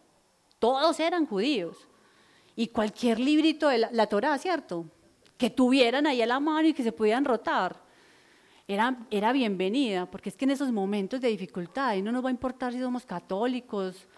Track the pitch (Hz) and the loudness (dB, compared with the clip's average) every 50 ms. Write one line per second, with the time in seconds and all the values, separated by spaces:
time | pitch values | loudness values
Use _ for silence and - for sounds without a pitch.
0 | _ _ _ _ _ _ _ _ _ _ _ - - 226 262 269 294 339 320 - | _ _ _ _ _ _ _ _ _ _ _ 0 2 2 2 4 2 2 2 2
1 | 311 339 349 349 302 - 214 185 208 285 302 214 170 165 - - - - _ _ | 0 0 0 0 -2 0 0 0 0 0 0 -2 -2 -6 -10 -14 -20 -20 _ _
2 | _ _ _ _ _ _ _ _ _ _ - - 226 226 - 226 214 214 - - | _ _ _ _ _ _ _ _ _ _ -6 -6 -6 -4 -2 -2 -2 -4 -4 -2
3 | - 240 226 214 254 277 302 302 311 320 302 302 320 294 262 226 226 214 240 226 | 0 0 0 0 2 2 2 4 4 2 2 2 2 2 2 2 2 0 2 2
4 | 220 214 208 202 214 302 294 269 - 370 349 294 - - 180 170 170 160 - _ | 2 2 2 0 0 0 0 0 -2 -2 -2 -2 -4 -6 -8 -8 -8 -10 -16 _
5 | _ _ _ _ _ - _ - 247 233 - - 254 247 262 277 247 233 240 277 | _ _ _ _ _ -20 _ -4 -4 -2 2 2 4 4 6 4 4 4 2 2
6 | 294 311 277 247 226 226 247 269 285 320 311 311 320 320 302 - 247 226 220 226 | 2 2 2 2 2 2 0 0 0 0 2 2 2 2 2 2 -2 -2 -2 0
7 | 220 214 214 254 285 277 233 220 - - - 240 190 180 190 - - _ _ _ | 2 2 2 2 2 0 0 0 0 -2 0 0 0 -2 -4 -8 -20 _ _ _
8 | - - - _ _ _ _ _ _ _ _ - _ - 202 202 220 254 262 247 | -20 -20 -20 _ _ _ _ _ _ _ _ -16 _ -4 -2 0 0 0 0 -4
9 | 220 - 214 202 196 226 262 285 254 214 196 175 185 190 214 277 285 226 196 180 | -6 -6 -2 0 2 2 2 2 2 0 0 0 0 0 0 0 0 0 0 -2
10 | 180 180 - 196 - 202 - - 262 269 277 262 285 262 240 202 190 196 208 208 | -4 -6 -10 -12 -12 -12 -6 -2 0 0 0 0 0 -2 0 0 0 0 0 -2
11 | 190 185 - 262 247 240 220 190 190 175 - 190 175 165 - 262 277 254 208 190 | -2 -2 -4 -2 -2 -2 -2 -2 -4 -8 -8 -8 -10 -8 -6 -4 -2 -2 0 -2
12 | 190 214 240 254 247 262 254 240 - 254 254 - 262 247 240 254 254 254 247 247 | -2 -2 -2 -2 -2 -2 -4 -4 -4 -6 -6 -6 -8 -6 -6 -4 -4 -4 -6 -6
13 | - - 185 175 - - 190 196 233 254 254 247 247 - - 202 190 185 180 185 | -8 -8 -10 -10 -8 -6 -4 -2 -2 -2 -2 -4 -6 -6 -6 -4 -4 -4 -6 -10
14 | - - - | -18 -20 -20